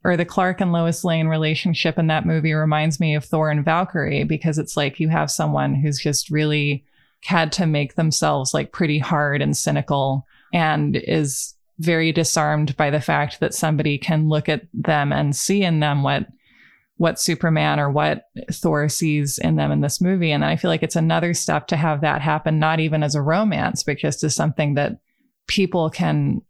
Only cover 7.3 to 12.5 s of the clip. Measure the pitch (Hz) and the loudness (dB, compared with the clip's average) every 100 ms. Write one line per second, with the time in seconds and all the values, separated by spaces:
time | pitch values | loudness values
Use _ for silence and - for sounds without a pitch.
7.3 | 180 160 - 170 151 143 - 160 - 156 | 0 0 0 0 0 0 2 2 2 0
8.3 | 147 131 156 - - 165 147 139 147 147 | 0 0 -2 -4 -2 0 0 0 0 2
9.3 | 143 143 147 - 143 139 143 135 135 - | 2 0 0 0 -2 0 0 0 -2 -4
10.3 | _ _ 175 160 151 147 - - 160 147 | _ _ 0 2 2 0 0 0 0 0
11.3 | 135 - - _ - 165 165 160 156 165 | -4 -8 -12 _ -4 0 2 2 2 0
12.3 | - 151 | 2 0